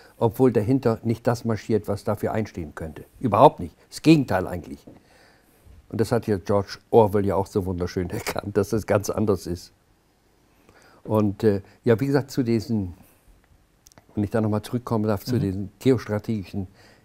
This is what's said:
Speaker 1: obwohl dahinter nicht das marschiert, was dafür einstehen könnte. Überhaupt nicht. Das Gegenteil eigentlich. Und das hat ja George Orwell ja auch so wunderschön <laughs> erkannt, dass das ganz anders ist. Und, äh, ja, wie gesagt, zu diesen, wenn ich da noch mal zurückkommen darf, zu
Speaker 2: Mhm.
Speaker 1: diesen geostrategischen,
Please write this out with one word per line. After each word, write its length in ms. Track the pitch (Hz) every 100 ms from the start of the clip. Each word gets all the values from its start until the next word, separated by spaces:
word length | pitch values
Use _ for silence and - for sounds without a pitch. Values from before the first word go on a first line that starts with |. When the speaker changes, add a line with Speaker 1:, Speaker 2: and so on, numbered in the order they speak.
| - -
Speaker 1:
obwohl 340 | 117 - 131
dahinter 460 | 113 107 135 117 110
nicht 240 | 117 113 -
das 180 | 117
marschiert, 440 | 117 107 - 107 -
was 160 | 101
dafür 280 | - 101 110
einstehen 420 | 107 107 - 78
könnte. 300 | - 82 - - -
Überhaupt 400 | 117 98 147 -
nicht. 160 | 82 - _
Das 140 | -
Gegenteil 440 | 147 160 120 92 82
eigentlich. 400 | 90 - - - - _ _ _ _ _ _ - - -
Und 100 | 107
das 100 | 110
hat 140 | 117 -
ja 120 | 98
George 400 | - 101 98 - -
Orwell 340 | 113 104 104
ja 120 | 98 90
auch 100 | 95
so 200 | 104 90
wunderschön 440 | 90 87 95 90
<laughs> 0 |
erkannt, 460 | 107 - - 101 101
dass 140 | 98
das 160 | 110 -
ganz 240 | 101 -
anders 360 | - 107 92 87
ist. 260 | 87 - _ _ _ _ _ _ _ _ _ _ _ - _
Und, 400 | - 107 104 98
äh, 160 | 110 98 - _
ja, 160 | 120 110
wie 60 | 139
gesagt, 240 | 139 -
zu 120 | -
diesen, 520 | 117 113 107 110 90 82 - _ _ _ _ _ _ _ _ - _
wenn 100 | 107
ich 60 | 104
da 100 | 113
noch 80 | 110
mal 120 | 107
zurückkommen 420 | - 120 - 113
darf, 200 | 107 101
zu 120 | - 120
Speaker 2:
Mhm. 40 |
Speaker 1:
diesen 320 | 98 95 98 _
geostrategischen, 880 | 131 127 - 104 - 110 92 98 92 _ - _